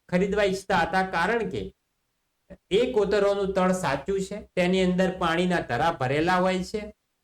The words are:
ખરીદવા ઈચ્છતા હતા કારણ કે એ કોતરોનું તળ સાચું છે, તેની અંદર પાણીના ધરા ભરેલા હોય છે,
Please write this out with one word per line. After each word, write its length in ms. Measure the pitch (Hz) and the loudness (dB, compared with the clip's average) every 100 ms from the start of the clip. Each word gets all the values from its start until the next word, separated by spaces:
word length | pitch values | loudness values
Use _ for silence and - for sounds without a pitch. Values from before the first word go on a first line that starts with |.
| - | -4
ખરીદવા 340 | 180 196 208 | 0 0 2
ઈચ્છતા 360 | 202 185 - 180 | 0 0 -2 0
હતા 240 | 165 185 | 0 0
કારણ 460 | 190 175 180 233 196 | -2 0 0 0 -2
કે 260 | 107 95 - _ _ _ _ _ _ - 185 - | -6 -8 -12 _ _ _ _ _ _ -20 -20 -2
એ 220 | 196 247 | 0 2
કોતરોનું 600 | 214 190 208 202 202 190 | 2 2 2 2 0 -2
તળ 200 | 190 185 | 0 0
સાચું 480 | 185 143 143 - 196 | 0 -2 -2 -2 -4
છે, 200 | 190 208 - 180 | -4 -10 -6 0
તેની 280 | 175 185 | 2 2
અંદર 340 | 180 180 180 180 | 2 2 0 0
પાણીના 420 | 175 165 180 170 | 0 0 0 0
ધરા 320 | - 123 160 | -2 0 0
ભરેલા 440 | 160 127 147 170 185 | 0 0 0 2 2
હોય 280 | 185 185 | 2 0
છે, 300 | 185 214 208 - _ _ | -4 -8 -10 -16 _ _